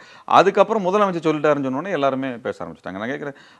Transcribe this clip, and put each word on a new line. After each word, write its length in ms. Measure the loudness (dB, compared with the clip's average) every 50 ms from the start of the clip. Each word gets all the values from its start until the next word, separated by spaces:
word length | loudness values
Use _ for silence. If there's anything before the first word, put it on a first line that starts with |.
| -14 -20 -20 -12 -2
அதுக்கப்புறம் 600 | 4 6 6 6 6 4 4 2 2 2 0 0
முதலமைச்சர் 400 | 0 2 2 2 0 0 -2 0
சொல்லிட்டாருன்னு 380 | 0 0 2 2 2 2 2 0
சொன்ன 140 | -2 -4 -4
உடனே 140 | -4 -4
எல்லாருமே 380 | -2 0 0 0 0 -2 -4 -6
பேச 360 | -8 -6 -8 -8 -8 -8 -10
ஆரம்பிச்சிட்டாங்க. 260 | -12 -12 -12 -12 -12
நான் 160 | -10 -8 -6 -6
கேட்கிறேன், 260 | -8 -8 -8 -10 -12 -14 -18 -20 -20 _